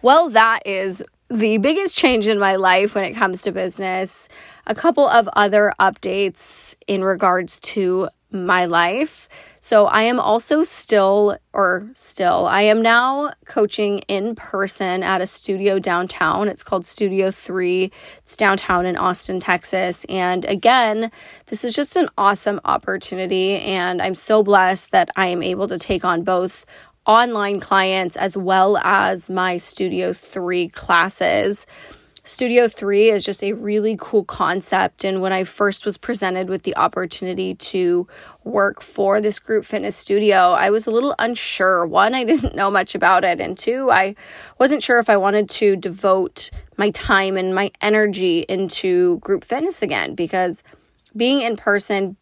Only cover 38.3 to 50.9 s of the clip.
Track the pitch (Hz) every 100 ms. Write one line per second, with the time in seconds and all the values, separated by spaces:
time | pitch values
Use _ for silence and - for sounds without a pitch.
38.3 | - - 214 202 - - - 196 208 214
39.3 | 208 - 220 - 214 208 - - 202 208
40.3 | 190 180 175 190 214 220 226 277 - 233
41.3 | 233 - - 185 185 170 180 208 262 233
42.3 | 311 247 - 196 202 185 196 180 185 185
43.3 | 170 - 185 - 254 262 - 190 208 -
44.3 | - - _ 262 285 - 240 233 202 196
45.3 | 208 202 - 208 190 180 175 196 190 180
46.3 | - - - - - 208 - - 196 190
47.3 | 190 185 185 202 _ 208 214 208 196 185
48.3 | 165 - 185 190 - 185 180 180 175 -
49.3 | 196 - 254 330 359 202 123 71 - 170
50.3 | 185 180 170 _ _ _